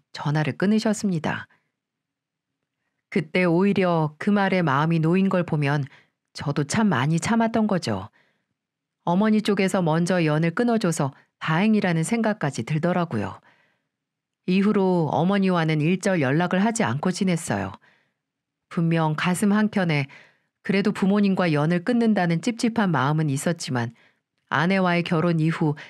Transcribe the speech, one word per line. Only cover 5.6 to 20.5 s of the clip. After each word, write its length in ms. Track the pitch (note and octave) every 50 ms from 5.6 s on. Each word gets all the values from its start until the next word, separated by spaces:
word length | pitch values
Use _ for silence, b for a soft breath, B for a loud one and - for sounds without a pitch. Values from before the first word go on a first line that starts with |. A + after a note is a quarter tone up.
| D3 C#3 C#3+ D3+ C#3 C3 B B B B B B B B -
저도 320 | - D3 C#3+ C#3+ - D3
참 240 | D3 - - A#3 G#3
많이 300 | E3+ A#2 B2+ D3+ D#3+ E3
참았던 460 | - - A3+ A3+ A3+ A3+ A3+ A#3 A3
거죠. 440 | G#3 G3+ F3 - - G#2+ F#2+ F#2+ G#2 _ _ _ _ _ _ _ _ _ _ _ _ _ _ _ _ _ _ -
어머니 380 | - E3+ F#3 G#3+ A3 A3 G#3+
쪽에서 400 | G#3 - G3+ F#3+ G3 F#3+ F#3 G3+
먼저 440 | F3+ D#3+ D#3 E3 F3 E3+ F#3 F3+ E3+
연을 260 | D3+ D3+ D#3 E3 E3+
끊어줘서 600 | E3+ - A#3+ A#3+ A#3 A3 A3 F3 D#3+ - D#3 C3 - b b b b b
다행이라는 640 | - - D#3 D#3+ G3 A3 A3 G#3 G3+ F#3 E3+ D#3+ D#3+
생각까지 640 | E3+ A3+ A#3 A3+ A3+ G#3 - - D3 C3 - A2+
들더라고요. 760 | - D3 D#3+ D#3 F3 F3+ F3+ F3 E3+ - A2+ G#2 G2 G2+ - b b b b b b b b b b b b _ _ _ _ _ _ _ _ _
이후로 640 | - F#3 F#3+ G3 G#3 G#3+ G3+ F#3+ F#3 F3+ F3 D#3+ C#3
어머니와는 680 | - A#2 D#3+ F3+ G3+ G3+ F#3+ F#3+ F#3 F3 D#3+ D#3+ D#3+ D#3
일절 400 | C#3+ D#3+ F#3 F#3 - G#3 F#3+ F3+
연락을 420 | C#3+ B2 C3+ D#3 F3+ F3 F#3 F#3 G3
하지 200 | A3+ A3+ A3+ G3+
않고 260 | A2+ A#2 D3 - F3+
지냈어요. 640 | F3 - G3+ F#3 F3 E3 - - B2 G2+ G2 F#2+ F#2 - b b b b b b b b b _ _ _ _ _ _ _ _ -
분명 460 | - - E3+ E3 E3 E3 D#3+ D#3 D#3
가슴 380 | D3+ - F3 F3+ E3 - G#3 G3
한켠에 540 | G#3+ G#3+ G#3 G#3+ G#3+ F#3 E3+ D#3 D3 C3+ - B B B B B B B B